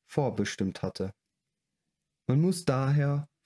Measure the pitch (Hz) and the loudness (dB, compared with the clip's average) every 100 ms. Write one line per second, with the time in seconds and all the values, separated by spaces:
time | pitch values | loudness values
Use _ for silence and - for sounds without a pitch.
0 | _ - 131 107 101 - 95 - 95 - | _ -2 -2 -2 -4 -2 -4 -4 -6 -4
1 | 95 - _ _ _ _ _ _ _ _ | -8 -8 _ _ _ _ _ _ _ _
2 | _ _ - 135 175 180 - 131 135 147 | _ _ 0 2 2 2 0 2 2 2
3 | 143 143 147 _ | 2 0 -4 _